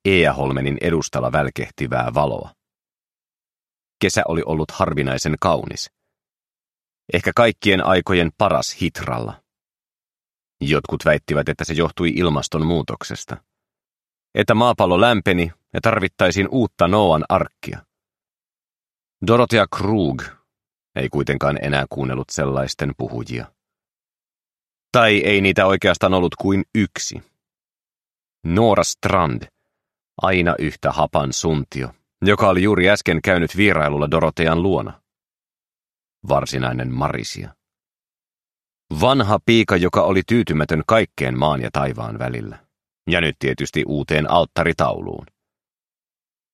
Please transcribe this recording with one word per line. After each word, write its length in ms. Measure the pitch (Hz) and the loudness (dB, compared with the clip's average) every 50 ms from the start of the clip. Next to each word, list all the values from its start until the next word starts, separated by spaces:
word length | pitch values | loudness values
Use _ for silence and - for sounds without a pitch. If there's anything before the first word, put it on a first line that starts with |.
| - | 0
Eaholmenin 760 | 98 95 90 82 73 67 67 69 67 67 67 67 69 71 - | 2 4 4 4 2 2 0 -2 -2 -2 -2 -4 -4 -4 -4
edustalla 520 | - 87 82 80 69 - - - 62 62 64 | -2 -2 -2 -2 -2 -4 -4 -4 -4 -2 -2
välkehtivää 840 | 78 73 65 - - 60 - - - 71 64 60 64 62 60 60 | -2 -2 -2 -4 -8 -10 -10 -10 -8 -8 -4 -4 -4 -4 -2 -2
valoa. 360 | 69 73 69 57 - - - - _ _ _ _ _ _ _ _ _ _ _ _ _ _ _ _ _ _ _ _ _ _ _ _ _ _ _ _ - | -2 -2 -2 -4 -6 -10 -14 -18 _ _ _ _ _ _ _ _ _ _ _ _ _ _ _ _ _ _ _ _ _ _ _ _ _ _ _ _ -2
Kesä 220 | - 92 - - - - | -2 0 0 0 0 0
oli 140 | 82 82 - | -2 -2 -2
ollut 240 | - 80 78 78 - | -2 -2 -4 -4 -4
harvinaisen 640 | - - 95 82 78 71 69 67 65 65 - 78 76 - | -4 -2 -2 0 0 -2 -2 -2 -4 -2 -2 -2 -2 0
kaunis. 500 | - 92 82 65 - - - - - - _ _ _ _ _ _ _ _ _ _ _ _ _ _ _ _ _ _ _ _ _ _ _ - - | 0 0 0 0 -2 -6 -12 -12 -14 -16 _ _ _ _ _ _ _ _ _ _ _ _ _ _ _ _ _ _ _ _ _ _ _ -6 -4
Ehkä 200 | 87 - 95 - | -2 -2 0 2
kaikkien 500 | - 120 117 101 - - 101 95 92 - | 4 4 2 2 2 2 2 2 4 4
aikojen 440 | - 92 90 85 - 95 90 85 82 - - | 2 2 2 2 2 2 2 2 0 0 0
paras 420 | 107 98 82 69 60 - - - | 0 2 2 0 -2 -4 -6 -6
Hitralla. 600 | 95 82 - - - - 62 60 57 53 - - _ _ _ _ _ _ _ _ _ _ _ _ _ _ _ _ _ _ _ _ _ _ _ _ | -6 -6 -6 -6 -8 -6 -6 -6 -8 -10 -12 -14 _ _ _ _ _ _ _ _ _ _ _ _ _ _ _ _ _ _ _ _ _ _ _ _
Jotkut 440 | 71 71 76 73 - - - 78 - | -2 0 0 0 0 -4 -6 -2 0
väittivät, 440 | 78 76 73 - - 78 73 71 76 | 0 0 0 0 -2 -2 -2 -2 -2
että 160 | 73 - 76 | -4 -6 -6
se 80 | - 82 | -4 -2
johtui 400 | 76 82 78 - - 90 85 62 | -2 -2 -2 -2 -2 -2 -2 0
ilmastonmuutoksesta, 1200 | 69 90 85 76 71 65 - - 80 78 80 85 82 65 - - - - - - - - - 62 - _ _ _ _ _ _ _ _ _ _ _ _ _ _ _ _ _ _ - | 0 0 0 0 -2 -4 -4 -4 -2 0 0 0 -2 -2 -4 -8 -10 -10 -12 -12 -12 -12 -14 -14 -14 _ _ _ _ _ _ _ _ _ _ _ _ _ _ _ _ _ _ -2
että 200 | 110 107 - 117 | 0 2 2 2
maapallo 460 | 107 120 123 113 - 107 90 90 90 | 4 4 2 4 2 2 2 4 4
lämpeni 520 | 104 120 120 104 85 104 92 87 85 82 82 _ _ _ - | 4 4 2 2 0 0 0 0 0 -2 -6 _ _ _ -8
ja 80 | - | -2
tarvittaisiin 680 | - 85 - - 92 92 - - 101 90 85 98 98 - | 0 0 0 0 -2 -4 -2 0 0 2 2 0 -2 0
uutta 380 | - 131 117 95 - - 87 85 | 0 0 -2 -2 0 0 2 2
Nooan 360 | 95 107 104 90 80 78 78 - | 4 4 4 4 4 2 2 0
arkkia. 580 | - 92 78 - - _ - - - - - _ _ _ _ _ _ _ _ _ _ _ _ _ _ _ _ _ _ _ _ _ _ _ _ _ _ _ - | 0 -2 -2 -4 -8 _ -14 -14 -14 -14 -16 _ _ _ _ _ _ _ _ _ _ _ _ _ _ _ _ _ _ _ _ _ _ _ _ _ _ _ 0
Dorothea 400 | 92 113 120 123 - - 113 98 - - | 2 4 4 4 4 4 2 2 2 0
Krug 460 | - 95 98 110 107 90 71 65 64 - - - _ _ _ _ _ _ _ _ _ _ _ - | -4 -2 -2 0 0 0 0 -2 -4 -8 -12 -18 _ _ _ _ _ _ _ _ _ _ _ -8
ei 120 | - 65 64 | -6 -6 -4
kuitenkaan 500 | - 73 67 - 71 65 67 71 71 - - | -2 -2 -2 -2 -2 -2 0 -2 -2 -2 -2
enää 220 | 71 71 67 67 - | -2 -2 -2 -2 -4
kuunnellut 400 | - 71 69 64 64 64 67 - | -6 -6 -6 -4 -4 -6 -6 -6
sellaisten 640 | - - 73 69 67 67 67 67 - - 73 71 71 - | -6 -4 -2 -2 -2 -2 -4 -6 -6 -6 -6 -6 -6 -6
puhujia. 540 | 64 57 60 60 57 - 60 60 57 - _ _ _ _ _ _ _ _ _ _ _ _ _ _ _ _ _ _ _ _ _ _ _ _ _ _ _ _ - | -8 -8 -8 -10 -10 -8 -10 -10 -12 -12 _ _ _ _ _ _ _ _ _ _ _ _ _ _ _ _ _ _ _ _ _ _ _ _ _ _ _ _ 2
Tai 240 | 123 117 110 107 98 | 4 4 6 4 4
ei 220 | 73 95 104 98 | 2 2 2 2
niitä 260 | 95 98 92 104 98 | 2 2 4 4 4
oikeastaan 480 | 95 98 92 - 98 87 - - 92 92 | 4 2 2 2 2 2 2 2 2 2
ollut 200 | 92 90 82 - | 2 2 0 -2
kuin 300 | - - 98 98 98 - - - | -2 0 0 2 0 0 -2 -2
yksi. 480 | 113 101 - - - - - - - - _ _ _ _ _ _ _ _ _ _ _ _ _ _ _ _ _ _ _ _ _ _ _ - | -2 -2 -2 -4 -8 -10 -10 -12 -14 -16 _ _ _ _ _ _ _ _ _ _ _ _ _ _ _ _ _ _ _ _ _ _ _ -4
Noora 380 | 82 85 101 117 113 101 90 82 | 0 2 4 4 4 4 4 2
Strand, 580 | - - - - 98 95 95 87 76 62 58 - - _ _ _ _ _ _ _ _ _ _ _ _ _ - - | 0 -2 -4 -2 0 2 2 2 0 -2 -4 -8 -14 _ _ _ _ _ _ _ _ _ _ _ _ _ -4 -2
aina 320 | 92 95 90 85 85 82 - | 0 2 2 2 2 0 0
yhtä 340 | 78 78 73 - - 71 67 | -2 -6 -6 -4 -4 -2 0
hapan 400 | - 76 73 - 85 71 65 64 | 0 0 0 0 -2 -2 -2 -4
suntio, 560 | - - 85 80 76 67 - - 67 64 62 - _ _ _ _ _ 92 | -4 -2 -2 -2 -2 -2 -6 -8 -8 -8 -10 -12 _ _ _ _ _ 2
joka 260 | 98 104 - - 101 | 2 4 4 4 4
oli 140 | 92 92 92 | 4 4 2
juuri 280 | 104 104 87 90 92 | 2 2 4 4 4
äsken 300 | 104 101 - - 87 80 - | 4 2 2 0 -2 0 2
käynyt 320 | 101 92 90 85 76 - | 2 2 2 0 0 0
vierailulla 540 | 87 104 101 85 78 76 73 73 73 73 73 | 2 2 4 4 2 2 0 0 -2 0 0
Dorothean 520 | 76 82 78 78 76 - 85 80 80 82 87 | 0 0 0 0 0 0 0 2 2 2 2
luona. 400 | 98 92 71 55 50 - - _ _ _ _ _ _ _ _ _ _ _ _ _ _ _ _ _ _ _ _ _ _ _ _ - - | 0 0 -2 -2 -6 -12 -18 _ _ _ _ _ _ _ _ _ _ _ _ _ _ _ _ _ _ _ _ _ _ _ _ -4 -2
Varsinainen 640 | 69 67 65 - - 65 64 62 62 62 64 64 62 | 0 0 0 -2 -4 -4 -4 -4 -4 -4 -6 -6 -4
marisia. 600 | 64 69 71 - 60 55 - - - 50 - - _ _ _ _ _ _ _ _ _ _ _ _ _ _ _ _ _ _ _ _ _ _ _ _ _ _ - 80 76 | -4 -4 -4 -4 -6 -8 -10 -12 -12 -14 -16 -18 _ _ _ _ _ _ _ _ _ _ _ _ _ _ _ _ _ _ _ _ _ _ _ _ _ _ -10 -4 0
Vanha 380 | 78 123 135 139 113 98 107 92 - | 0 2 2 2 2 2 2 2 2
piika, 300 | - 113 113 107 - 101 | 4 4 4 4 4 2
joka 260 | 90 87 90 - 104 87 | 2 2 2 2 2 2
oli 200 | 87 98 95 90 | 2 2 0 0
tyytymätön 560 | - 113 120 104 - 82 76 76 - 85 78 76 | 2 0 0 0 0 -2 -2 -2 0 -2 -2 0
kaikkeen 520 | - 110 113 101 - _ - 71 64 64 64 | 2 2 2 2 0 _ -4 -4 -4 -2 0
maan 220 | 69 76 73 65 | 0 0 0 -2
ja 100 | 58 57 - | -4 -4 -4
taivaan 460 | 71 69 67 60 55 57 57 55 55 | -2 -2 -2 -4 -6 -10 -10 -8 -8
välillä. 480 | 60 62 62 58 53 52 - - _ _ _ _ _ _ _ _ _ - | -8 -8 -8 -8 -10 -12 -16 -18 _ _ _ _ _ _ _ _ _ -2
Ja 100 | 85 87 | 0 0
nyt 160 | 82 78 71 - | 0 0 -2 -2
tietysti 460 | - 67 64 - 69 67 - 76 71 | -4 -4 -4 -4 -6 -4 -4 -4 -4
uuteen 440 | - 73 73 69 - 76 76 76 - | -2 -4 -6 -4 -2 -2 -2 0 2
alttaritauluun. 960 | - 87 82 - _ - 82 82 80 - 80 65 50 50 50 50 - - - - _ _ _ _ _ _ _ _ _ _ _ _ _ _ _ _ _ _ _ _ _ _ _ _ | 2 2 0 0 _ -2 -2 -2 0 0 -2 -2 -2 -4 -8 -12 -12 -14 -16 -20 _ _ _ _ _ _ _ _ _ _ _ _ _ _ _ _ _ _ _ _ _ _ _ _